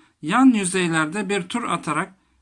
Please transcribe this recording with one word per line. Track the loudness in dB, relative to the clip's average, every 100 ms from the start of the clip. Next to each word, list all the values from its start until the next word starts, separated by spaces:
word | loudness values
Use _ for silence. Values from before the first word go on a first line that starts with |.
| _ _
yan | -2 4 6
yüzeylerde | 4 0 0 0 0 -2 -4 -2
bir | -4 -4
tur | -6
atarak | -4 -6 -4 -4 -6 _ _ _